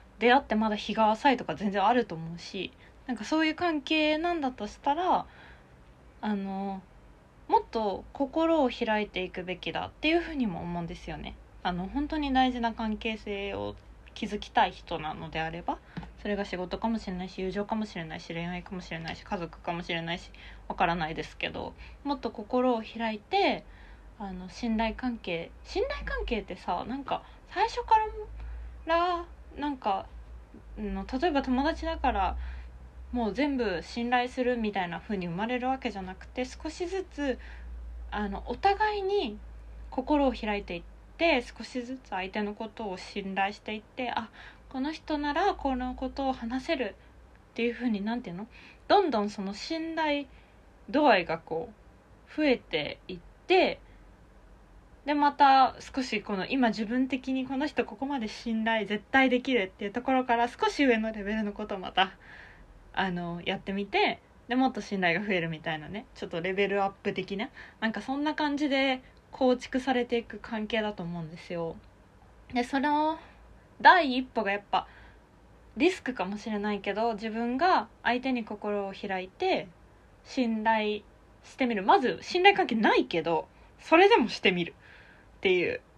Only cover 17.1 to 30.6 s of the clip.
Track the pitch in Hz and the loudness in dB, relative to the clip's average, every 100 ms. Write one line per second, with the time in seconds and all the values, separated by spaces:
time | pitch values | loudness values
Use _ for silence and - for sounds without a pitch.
17.1 | 180 185 - 190 196 208 220 208 180 160 | -8 -8 -6 -4 -2 -2 -4 -4 -6 -8
18.1 | 175 - 165 175 180 175 180 170 165 160 | -10 -8 -6 -6 -6 -8 -12 -8 -8 -8
19.1 | - - 190 165 - 180 170 180 170 165 | -10 -8 -6 -6 -8 -6 -6 -4 -4 -4
20.1 | 175 - - - - - 175 170 175 160 | -6 -10 -18 -18 -14 -6 0 2 2 -2
21.1 | 156 156 - - - - - - - 285 | -6 -8 -6 -6 -6 -10 -12 -18 -10 -6
22.1 | 269 233 220 208 254 254 226 220 226 226 | -4 -6 -8 -2 2 2 0 -4 -6 -6
23.1 | 214 - 392 330 170 - - - - - | -6 -2 2 2 0 -6 -20 -20 -20 -18
24.1 | - 196 185 185 - 233 220 220 208 254 | -12 -10 -10 -12 -6 -2 0 0 -2 -4
25.1 | 226 190 165 - - - 370 554 571 554 | -4 -4 -6 -6 -14 -6 -2 -2 -4 -6
26.1 | 523 - 220 - 185 - 180 208 269 254 | -4 -4 -4 -6 -8 -4 -4 -4 -6 -4
27.1 | 165 - - - 349 453 494 480 440 440 | -6 -8 -20 -8 -2 0 0 4 4 2
28.1 | 440 427 - - - - - 320 339 359 | -6 -12 -12 -10 -10 -12 -8 0 2 2
29.1 | 339 349 - - - 294 262 214 190 - | 0 -6 -14 -16 -6 -6 -2 -2 -2 -4
30.1 | - - - - - | -14 -16 -18 -18 -20